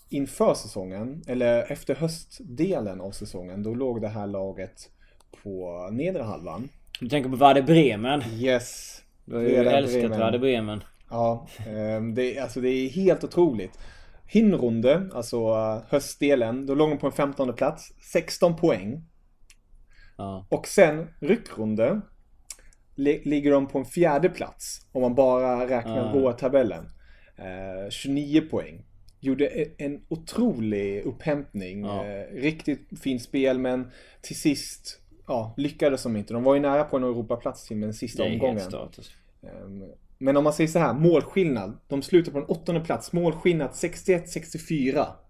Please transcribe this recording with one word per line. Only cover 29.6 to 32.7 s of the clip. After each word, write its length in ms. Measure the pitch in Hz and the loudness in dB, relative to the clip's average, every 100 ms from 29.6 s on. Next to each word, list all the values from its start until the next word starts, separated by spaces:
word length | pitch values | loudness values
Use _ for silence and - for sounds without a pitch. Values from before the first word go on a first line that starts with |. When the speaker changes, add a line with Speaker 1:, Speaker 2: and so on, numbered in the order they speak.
| 151 - | -6 -6
Speaker 1:
en 220 | 143 143 - | -8 -10 -10
otrolig 920 | - - - 240 131 110 101 101 101 | -12 -6 0 0 0 -2 -2 -2 -4
upphämtning. 840 | 135 120 160 147 139 104 92 98 | -6 -6 -4 -4 -4 -10 -10 -8
Speaker 2:
Ja. 200 | 101 101 101 | -6 -6 -8
Speaker 1:
Eh, 280 | 98 - | -10 -12
riktigt 540 | - 143 160 - | -4 -4 -2 -4